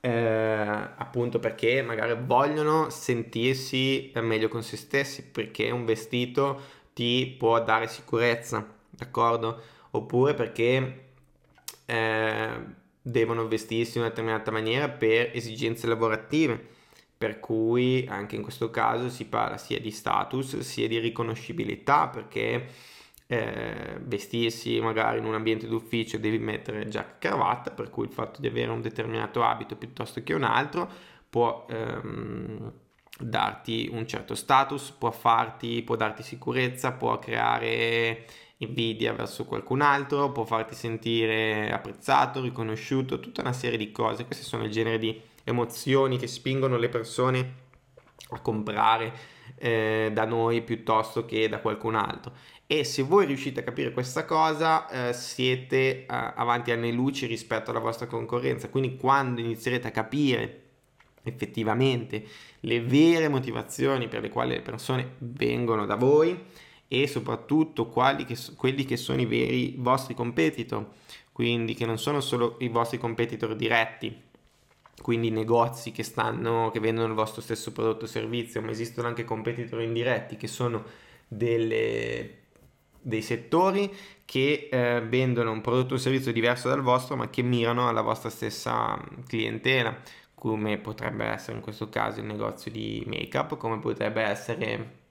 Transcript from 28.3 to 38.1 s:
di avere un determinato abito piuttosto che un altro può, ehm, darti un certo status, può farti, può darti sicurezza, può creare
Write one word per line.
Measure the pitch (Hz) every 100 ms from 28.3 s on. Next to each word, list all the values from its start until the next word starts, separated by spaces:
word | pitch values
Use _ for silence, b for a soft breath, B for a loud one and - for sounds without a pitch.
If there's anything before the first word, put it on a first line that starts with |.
| -
di | 127
avere | 117 117
un | 117
determinato | 113 113 113 113 110 123
abito | 113 110 107 -
piuttosto | - - 113 -
che | -
un | 156
altro | 120 117 143 165 180 B B B _
può, | 120 117 - -
ehm, | 117 113 117 107 113 113 113 113 110 107 - _ _ _ -
darti | 120 110 104 107 - 113 -
un | 117 117
certo | 110 101
status, | 113 - 135 135 143 -
può | - 120
farti, | - 117 113 117 - 117 117
può | 117 117
darti | 110 104
sicurezza, | - 120 - 123 127 127 131
può | 127 120 113
creare | - 113 117 117 117 117 117 117 117